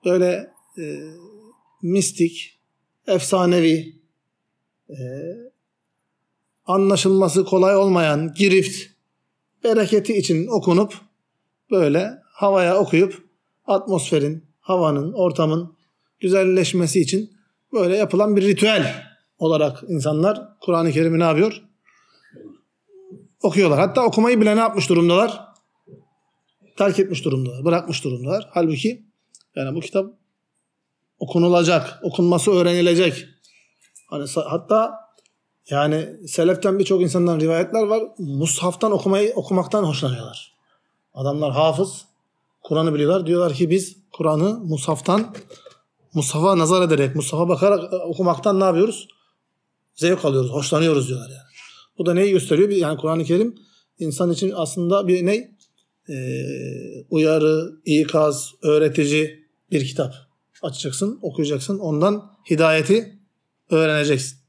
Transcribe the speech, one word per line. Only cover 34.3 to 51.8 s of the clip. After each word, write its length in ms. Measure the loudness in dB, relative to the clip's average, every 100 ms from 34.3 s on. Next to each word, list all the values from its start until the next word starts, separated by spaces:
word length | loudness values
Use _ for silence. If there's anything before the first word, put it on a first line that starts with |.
| -6 -4
hatta 460 | -6 0 0 0 -6 -20 _ _ _ _ _ _
yani 580 | -2 0 0 -4 -14 -10
seleften 520 | 0 0 2 0 0
birçok 220 | 0 2
insandan 380 | 2 2 0 2
rivayetler 440 | 0 0 0 0
var. 200 | 0 0 -4 -10
Mushaftan 760 | -8 -4 -2 -2 -4 -2 -2
okumayı, 420 | 0 0 0 0 -2
okumaktan 480 | -2 -2 0 -2
hoşlanıyorlar. 680 | 0 -2 -4 -6 -10 -18 -20 _ _ _ _ _ _
Adamlar 380 | -8 -4 -2 -2
hafız, 540 | 2 2 2 -4 -6 -20 _ _ _ _ _
Kur'an'ı 300 | -4 0 0
biliyorlar. 340 | 0 2 0 0
Diyorlar 260 | 0 0
ki 160 | 0 0
biz 280 | 0 -2 -14 _
Kur'an'ı 400 | -4 -2 0 0
mushaftan, 840 | -2 -6 -6 -4 -4 0 0 0 -10 -20 -20 -20 _ _ _ _
mushafa 440 | -4 -2 0 2 4
nazar 300 | 4 4 4
ederek, 280 | 2 0 -2
mushafa 340 | -4 -2 0
bakarak, 440 | 2 2 2 -2
e, 20 | -8
okumaktan 640 | -6 -2 0 0 0 2
ne 40 |
yapıyoruz? 440 | 2 2 2 -2 -14 _ _ _ _ _ _ _ _ -4
Zevk 300 | -2 0 0
alıyoruz, 260 | -2 -2
hoşlanıyoruz 560 | -4 -2 0 2 2 -2
diyorlar 220 | -8 -10
yani. 180 | -20 _ -20 -20 -20